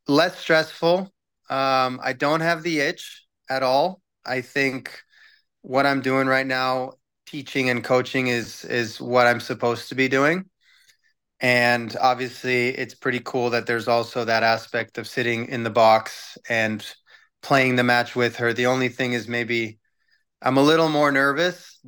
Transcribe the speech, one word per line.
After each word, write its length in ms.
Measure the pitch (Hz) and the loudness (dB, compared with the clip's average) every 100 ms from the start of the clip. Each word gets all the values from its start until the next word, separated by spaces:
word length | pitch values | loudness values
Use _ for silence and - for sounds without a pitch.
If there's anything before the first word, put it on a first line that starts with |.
| - | 0
less 320 | 143 175 - | 2 2 -2
stressful. 720 | - 160 156 - 170 185 196 _ _ _ - | 2 2 2 0 2 2 -2 _ _ _ -6
Um, 500 | 135 135 131 127 127 | -2 0 2 0 -2
I 120 | 131 | -6
don't 260 | 131 143 160 | -2 0 0
have 220 | 165 165 | 0 -2
the 180 | 170 156 | -2 -2
itch 460 | 143 180 - - _ _ - | -2 -4 -12 -20 _ _ -6
at 120 | 135 | -2
all. 380 | 131 135 175 190 _ _ | 2 2 0 -4 _ _
I 160 | - 127 | -8 -6
think 580 | 120 143 135 131 - - - _ - _ _ _ | -4 -2 0 -2 -10 -16 -20 _ -20 _ _ _
what 240 | - 127 | -4 0
I'm 160 | 139 139 | 2 0
doing 260 | 127 135 131 | 0 0 2
right 200 | 131 135 | 0 0
now, 480 | 131 131 131 131 - _ _ - | -2 -2 -2 -6 -12 _ _ -14
teaching 420 | 151 127 139 127 | -14 -6 -2 0
and 160 | 120 | -2
coaching, 440 | - 127 123 135 127 | 0 0 0 -2 0
is, 360 | 120 110 - | -2 -4 -12
is 360 | - 123 110 - | -6 -4 -4 -8
what 260 | 127 123 120 | 0 4 4
I'm 140 | 117 | 2
supposed 500 | - 117 120 117 - | -4 -4 -2 -4 -4
to 40 | |
be 140 | 127 131 | -2 0
doing. 380 | 135 147 185 190 _ _ _ _ _ _ _ _ - | 2 2 0 -6 _ _ _ _ _ _ _ _ -2
And 540 | 127 123 120 120 117 110 | 2 4 4 2 -2 0
obviously, 680 | 127 123 127 - 127 123 120 | 0 0 -4 -8 -2 0 0
it's 240 | 127 120 | -4 -8
pretty 260 | - 135 113 | -6 -4 -4
cool 300 | - 131 120 | -4 -2 0
that 160 | 120 117 | 0 -2
there's 200 | 117 113 | -2 0
also 380 | 117 117 123 | 0 0 -4
that 180 | 113 113 | 0 2
aspect 540 | 113 113 - 120 113 - | 2 0 -4 -8 -8 -10
of 100 | 110 | -8
sitting 400 | - 120 117 120 | -4 -2 -4 -4
in 140 | 127 | -6
the 80 | 117 | 0
box 680 | 110 110 110 - - - - - | 4 6 6 2 -12 -18 -14 -4
and 360 | 113 110 107 - - _ - _ _ | -2 0 -4 -10 -18 _ -20 _ _
playing 360 | - 139 131 123 | 0 2 4 2
the 80 | |
match 320 | 123 120 120 123 | 2 2 0 0
with 180 | 117 120 | -2 0
her. 160 | 117 | -2
The 140 | 117 123 | 0 0
only 220 | 131 127 | 0 -2
thing 240 | 123 127 | -2 -2
is 160 | 120 104 | -4 -4
maybe 500 | 120 117 117 110 - _ _ _ _ _ _ | -4 -2 -2 -4 -10 _ _ _ _ _ _
I'm 140 | 127 135 | 0 4
a 60 | |
little 260 | 143 165 160 | 4 4 2
more 240 | 151 147 | 2 2
nervous 680 | 139 139 139 180 175 - _ | 2 2 0 -2 -4 -14 _